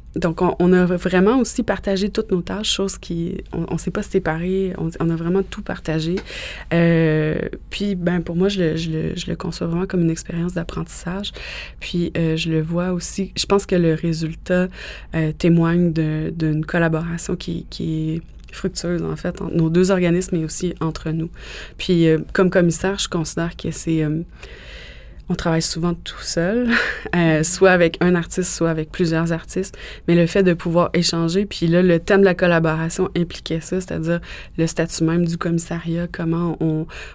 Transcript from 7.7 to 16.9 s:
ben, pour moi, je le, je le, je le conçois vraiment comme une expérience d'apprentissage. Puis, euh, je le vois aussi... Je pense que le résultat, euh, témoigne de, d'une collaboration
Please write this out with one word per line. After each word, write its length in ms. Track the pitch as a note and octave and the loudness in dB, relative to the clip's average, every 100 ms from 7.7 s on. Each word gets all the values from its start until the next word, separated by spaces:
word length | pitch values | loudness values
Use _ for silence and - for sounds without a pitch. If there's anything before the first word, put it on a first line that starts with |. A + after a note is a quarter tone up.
| - G3+ F#3 | -4 -2 -2
ben, 260 | F3 F3 | 0 0
pour 160 | E3 E3+ | -2 2
moi, 100 | F#3+ | 2
je 140 | G3 | 2
le, 140 | E3 D#3+ | 0 0
je 140 | E3 | -2
le, 240 | D#3+ D#3+ F3 | -4 -4 -4
je 100 | - | -6
le 80 | E3+ | -6
conçois 320 | F3 - E3+ | -6 -4 -2
vraiment 180 | E3 F#3+ | -2 0
comme 160 | F#3 | 2
une 80 | E3 | 2
expérience 440 | D#3+ - E3+ F3 | 0 -4 -4 -4
d'apprentissage. 800 | F3+ E3 D#3+ E3 - E3+ F#3 G3+ - - - - - | -4 -6 -6 -2 -2 -4 -6 -8 -10 -12 -12 -14 -14
Puis, 320 | - F3 E3+ E3 | -6 -2 -2 0
euh, 220 | E3 D#3+ | 0 0
je 120 | E3+ | 0
le 120 | D#3+ | 0
vois 320 | D#3 E3+ F3+ | 0 -2 -2
aussi... 400 | F3+ - - F#3 - | -2 -2 -4 -4 -4
Je 100 | - | 2
pense 200 | G3 - | 2 4
que 100 | F3+ | 2
le 180 | E3 | 4
résultat, 760 | D#3 E3+ D#3+ D#3+ E3 - F3+ F#3 - - - - E3 | 2 0 -2 -4 -6 0 0 0 -4 -14 -14 -6 -2
euh, 180 | D#3 | -2
témoigne 580 | D#3 E3+ E3+ E3 F3 F3 | 2 4 6 6 4 2
de, 420 | D#3+ D#3 D#3 D#3+ | 2 0 -2 -4
d'une 320 | E3 D#3+ D#3 D3+ | -2 0 0 0
collaboration 680 | F3+ E3 | 2 2